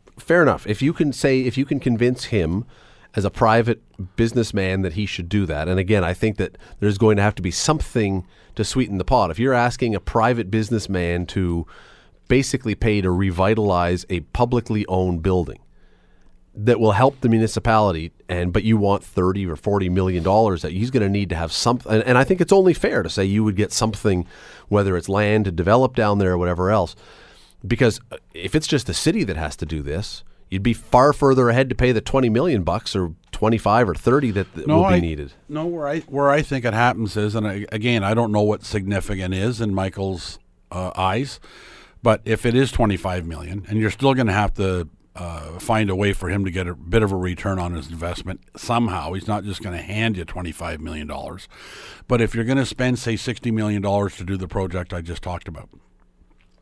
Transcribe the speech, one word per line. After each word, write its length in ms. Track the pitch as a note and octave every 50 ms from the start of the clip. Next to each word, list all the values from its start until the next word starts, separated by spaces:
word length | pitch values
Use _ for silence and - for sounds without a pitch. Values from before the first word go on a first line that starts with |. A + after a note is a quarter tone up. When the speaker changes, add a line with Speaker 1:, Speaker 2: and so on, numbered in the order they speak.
| _ _ - -
Speaker 1:
fair 240 | - - D#3 F3+
enough. 240 | E3 C3 F#2 D2+ -
If 160 | - G#2+ -
you 120 | B2+ D3+ E3
can 180 | - E3 D3
say, 300 | B2 - - C#3 C3+ C3
if 160 | C3 B2+ - C3
you 80 | C#3
can 160 | - D3 C3+
convince 440 | - C3+ A#2+ G#2+ A#2+ B2 B2+ - -
him 380 | - A#2 G#2 E2+ D#2 F2 G2 A#2+ - - - - - - - - - -
as 120 | - G2
a 40 | G2
private 520 | - - B2+ A2 A2 A#2+ A2+ A#2 A#2 - _ _ _ - G2 - _
businessman 680 | - A#2 A2+ A#2 B2 A2+ - - G#2 F#2+ F#2 F#2+ F#2+ F#2+
that 100 | F2 E2
he 120 | G#2 G#2
should 220 | F#2+ - - F2+ E2+
do 180 | G2+ G#2 G2
that, 220 | E2 D2+ D2 D#2 E2+
and 100 | F#2 F#2+
again, 240 | F#2+ F2+ G#2+ G2+ F2+
I 80 | E2 F2+
think 240 | - - A2 G#2 -
that 200 | G2 - - - - - - -
there's 180 | G2+ G#2 G2+ G2
going 200 | A2+ A2 G#2+ G2+
to 60 | G2+
have 120 | G#2+ G#2
to 60 | -
be 100 | F2 F2+
something 720 | E2 - - - D#3 D#3 - - - A#2+ G#2+ G2 F#2+ F#2+ F2 - _ _ _ - -
to 80 | - G#2+
sweeten 340 | - - C3 B2 F#2 G2+ F#2+
the 60 | F2+
pot. 280 | - C3+ B2 G2+ F2
If 80 | E2 -
you're 140 | A#2 C3+ C3
asking 400 | A#2+ A#2+ B2 A#2+ - B2+ A2+ G#2+
a 40 | G2
private 500 | - - - A#2 A2+ B2 B2 A#2 G2+ F#2
businessman 760 | G#2 A2 A2 G#2+ A#2 G#2+ - - G2 F#2 F2 E2+ F2 F2 F2+ E2+
to 400 | - G2 F#2 F2 E2+ E2+ D#2+ - - - - - - - _ _ _ _ _ -
basically 460 | B2+ C3+ C3 - - B2 - A2 G2+
pay 260 | - - A#2 G#2+ G#2
to 100 | F#2 F#2
revitalize 960 | F2+ F2+ G2 F#2+ F2 E2+ F#2 G2+ A2 A2 G#2+ G2+ F#2 F2 F2 F2 F2+ F2+ - -
a 120 | F#2 F2
publicly 640 | D#2 - - - A#2+ B2 B2+ A#2+ A2+ - A2+ G#2+ G2+ -
owned 340 | F#2+ F#2 F#2 F#2 F2 E2
building 380 | D#2 F#2+ F#2 F#2 E2+ C2 - - _ _ _ _ - - _ _ _ _ _ _ _ - - - _ _ - G#2
that 220 | G#2 A#2 A#2+ A2
will 140 | A2+ G#2+ G2+
help 260 | G2 B2+ C#3 C3+ -
the 80 | - A#2+
municipality, 840 | A2+ A2+ A2 A2 - A2 - A#2 A2 A2 G#2+ G2+ F2 D#2+ D#2+ E2 - _ _ -
and, 240 | F2+ F2 F2+ F2+ F2+
but 100 | G#2+ G2+
you 140 | A2 A2+ G#2+
want 260 | G2+ G2 G2 F#2+ -
thirty 420 | - - - F#2 F#2 F#2+ G2+ G2
or 120 | F2 D#2 D2+
forty 320 | - G#2 G2+ G2+ F#2+ F2+
million 340 | F2+ F#2 F#2+ F#2 F#2 F2 D#2+
dollars, 380 | F#2 G2 G#2+ A2+ G#2+ F#2 E2
that 100 | - D#2+
he's 180 | D#2+ F#2+ A2 B2+
gonna 200 | C3 B2+ G#2 G2
need 180 | G2 G2+ G2+ E2+
to 80 | E2+
have 160 | E2 E2+ E2
some-, 300 | - - - A#2 B2 B2 - -
and, 120 | A2 A2 G#2
and 140 | B2 B2 B2
I 60 | C3+
think 160 | C3 F#3+ F3+
it's 140 | E3+ - G3
only 200 | G3 F#3+ F#3 E3+
fair 300 | - - - - - F#2
to 60 | -
say 160 | - - F#2+
you 180 | G2 G2 G#2+ A2
would 140 | G#2+ G2 F#2
get 160 | G#2 - -
something, 520 | - A#2 A2 G#2 - - A2 F#2+ F2+ E2 - - - - - - - - -
whether 260 | G#2 G2+ G2+ G2 F#2
it's 140 | F2 E2 -
land 340 | F#2+ G2+ G#2 G#2 G#2+ A2 G#2
to 80 | G2
develop 460 | F2 D#2+ F2 F2+ G#2+ B2+ C3 B2+ C3 -
down 220 | A2+ G#2 G2+ G2+
there 120 | G2 F#2
or 60 | F2+ F2
whatever 340 | F2+ F2 F2 E2+ F2+ F#2+
else, 240 | G#2+ G#2+ F2+ E2 - - - - - - - - - - - _ _ _ - F#2+
because, 320 | A#2 - C3 A#2 G2 - - -
uh, 60 | - - _ _ -
if 200 | E2 F2 G2 -
it's 140 | D#3 D#3 -
just 180 | D#3+ C#3 -
the 80 | - F#2
city 300 | - - D3+ E3+ A3+ D#3+
that 120 | G2 E2+ D2+
has 180 | D#2 D2 -
to 100 | - -
do 160 | D2+ D#2+ D#2
this, 420 | C#2+ C#2+ D2 F2 G#2 - - - - - - - - -
you'd 120 | - G2
be 120 | G2 A#2+ A2+
far 380 | - - - - B2 C3 D3 C#3+
further 360 | - D3 C3+ C3+ B2+ B2 A#2+
ahead 180 | A2+ B2+ C3+ C3
to 80 | A2+
pay 160 | - C3 B2
the 80 | B2 A2
twenty 300 | - - - C3+ B2+ A#2+
million 340 | G#2+ A#2 D#3 F#3 D3+ G#2 F2
bucks 320 | D#2+ F2 A2 - - -
or 200 | G2+ F2+ E2+ D#2+ - _ _
twenty-five 580 | - - - A2 A2+ G#2+ - G#2 G#2 A#2 B2 G2
or 60 | E2
thirty 360 | - - A#2+ B2 D3 C#3+ A#2
that, 220 | F#2+ G2 F#2 - -
that 120 | E2 - -
Speaker 2:
No, 100 | D3+ E3
Speaker 1:
will 120 | F3+ G3
be 60 | F3+
Speaker 2:
I, 40 | F3+
Speaker 1:
needed. 340 | E3+ E2 D#2 D2 C#2+ C#2 - - _ -
Speaker 2:
no, 160 | D3 D#3 D#3+
where 220 | F3 E3+ E3 D3 C#3+
I, 120 | D3+ E3
where 280 | D3 - - C#3 C#3+ C#3
I 120 | C#3+ D3+
think 220 | D3 - C#3+ C3 A#2
it 100 | A#2+ G#2
happens 440 | A2 A#2+ B2 A#2+ - A#2 G2+ - G#2+
is, 180 | G#2 G#2+ G#2
and 120 | A2+ G#2+ G#2+
I, 180 | G2 G2+ G#2 -
again, 320 | - A2 G#2+ B2 A#2+ A2+ G2
I 100 | G2 A2
don't 180 | A#2 A#2 A2
know 120 | G#2 G#2+ G#2
what's 240 | G#2 G#2 - - -
significant 640 | - G#2+ F#2+ G2 G#2 A2+ - - G#2+ F#2+ F#2+ F#2 F#2
is 260 | F#2 G2 A#2 B2+ A2
in 140 | A2+ G#2 F#2+
Michael's, 640 | F#2+ F#2+ F#2+ - G2+ G2 G2 F#2+ E2 - - - - _ _ _ _ _ -
uh, 200 | F2 F2+ F2+ F2+ -
eyes, 440 | - F#2 F#2 F#2+ A#2 C#3 C#3 - - - - - - - - - - - - - - -
but 180 | A#2 A2 - -
if 220 | - A2+ G#2 -
it 100 | A#2+ A#2
is 160 | B2+ C3+ B2
twenty-five 540 | - - A#2 G#2+ G2 F2+ - G2 F#2 F2+ E2
million, 400 | E2+ E2+ D#2+ D#2+ D#2+ F#2 G#2 G2 -
and 120 | G2+ A2
you're 120 | A2 G#2
still 220 | - - C3+ C#3 C3+
gonna 180 | C3 B2 G#2+
have 220 | F#2 G#2 G#2 F#2+ -
to, 320 | - G2 F#2+ F#2 F2+ E2+ D2+ - _ _ _ -
uh, 420 | - F2+ E2+ E2 D#2+ D#2 D#2 E2 F2+
find 320 | - - A2+ A2 G#2+ G2
a 60 | F#2+
way 180 | F#2 G#2 G2+ G2
for 160 | - F#2 F2
him 160 | F#2 G2+ G2
to 60 | F#2+
get 160 | E2+ F#2 F#2 F2
a 80 | F2+
bit 260 | B1 D2 F2 F#2 A2+
of 100 | G#2+ G2
a 40 | G2
return 420 | F#2 F#2 F2+ F2+ E2+ - G#2 F#2+ F#2+
on 160 | F2 F2 F2
his 160 | D#2+ C#2 D2+
investment 520 | E2+ E2 E2 E2+ F2 - - F#2+ F#2 - - _ - -
somehow. 560 | - - A#2+ A#2 A#2+ G#2+ F2+ F2 D2 D#2 F#2+
He's 140 | F#2+ F2+ -
not 160 | G#2 G#2 G2
just 200 | G2+ F#2 - -
gonna 180 | G2 F2 E2
hand 360 | D#2+ E2 G2+ G#2+ A2 A2+ G#2+ F#2
you 80 | E2
twenty-five 540 | - - F2+ F2 F2 D#2 - F2 E2 E2 D2+
million 260 | D2+ D#2 D#2+ D#2 D2+ D2
dollars. 400 | D2 C#2 C2 B1+ - - - - - - - - - - - - - - - -
But 140 | B2 A#2
if 140 | A#2 G#2 -
you're 80 | A#2 A2+
gonna 220 | A#2 C3+ C#3 B2+
spend, 340 | - - - B2 B2+ B2 A#2+
say, 160 | - A#2 A2+
sixty 340 | G#2 - - A#2 - - A#2+
million 320 | A2 A2 G#2+ G#2+ G#2 G#2
dollars 360 | G2 G2+ G2 G2+ G2+ G2 - -
to 60 | F#2
do 140 | F2 G2 F#2+
the 100 | F#2+ E2+
project 460 | - A2 F#2+ F#2 E2 F#2 F2+ - F#2
I 80 | F2
just 220 | E2 E2+ F2 - -
talked 240 | F2+ F2 F2 - -
about, 220 | D#2+ D2 - - _ - _ _ _ _ _ _ _ _ _ _ _ _ _ _ _ _